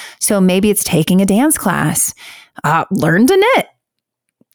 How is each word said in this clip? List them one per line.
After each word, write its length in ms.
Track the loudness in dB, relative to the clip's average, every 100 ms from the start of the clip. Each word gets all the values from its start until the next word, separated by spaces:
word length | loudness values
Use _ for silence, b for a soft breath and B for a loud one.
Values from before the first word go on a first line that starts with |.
| B B
So 200 | -4 0
maybe 300 | 2 2 0
it's 140 | -2
taking 360 | -2 -2 0 2
a 60 | 2
dance 320 | 2 0 -2
class. 560 | -4 -2 -2 -4 -6 -10 B B B B
Uh, 220 | -2 -2 -2
learn 360 | -2 0 2 4
to 100 | 4
knit. 300 | 2 0 -2 _ _ _ _ _ _ _ _